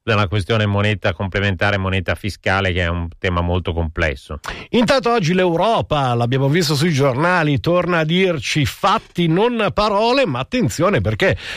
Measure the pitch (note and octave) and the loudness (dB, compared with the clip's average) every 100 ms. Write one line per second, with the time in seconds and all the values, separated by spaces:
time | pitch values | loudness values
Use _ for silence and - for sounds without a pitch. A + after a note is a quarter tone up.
0 | A2 G#2 G#2 G#2 F2+ A2 G#2 G2+ G#2 G#2 | -2 0 0 -2 0 0 2 2 0 0
1 | G#2 - G2 G2+ G2+ F2 G#2 G2+ F#2+ F#2+ | -2 -2 -4 -2 -2 0 0 0 0 -2
2 | E2+ F2 G2+ - G2 F#2+ F#2+ F2 E2+ F2 | -2 -4 -6 -6 -2 0 0 0 -2 -2
3 | E2 - F#2+ F2 E2+ F2 E2 E2 E2 F2 | -6 -4 -2 0 0 -2 -2 -4 -4 -2
4 | D#2+ C2+ - D2+ - - - A3 A#3+ C4+ | -2 -4 -10 -12 -10 -12 -2 0 2 2
5 | A#3 A#3 D#3+ F#3 F#3 E3 G#3 G#3 - D3+ | 2 0 0 0 2 2 0 0 0 -2
6 | C3 A#2+ A#2+ C3 C#3 E3+ D3+ C#3+ F3 C3+ | 0 0 0 0 2 2 0 0 0 2
7 | C#3 B2 E3+ F3+ D3+ C3+ D#3+ F3 F3 E3+ | 0 2 0 2 2 0 2 0 2 0
8 | D#3 F3+ F#3+ D#3+ - D#3 C3 - G3 G#3+ | 0 2 2 0 -2 -2 -2 0 0 0
9 | - - E3+ F3 A#3 A#3 G3 - G#3+ G3+ | -2 -4 0 2 2 0 -2 0 0 2
10 | A#3 C4+ A#3 B2 C3+ B3+ C#3+ - F3+ D3+ | 2 2 0 -2 -4 -2 -2 0 0 2
11 | G2 G#2+ F#3+ - - | 0 0 0 0 -6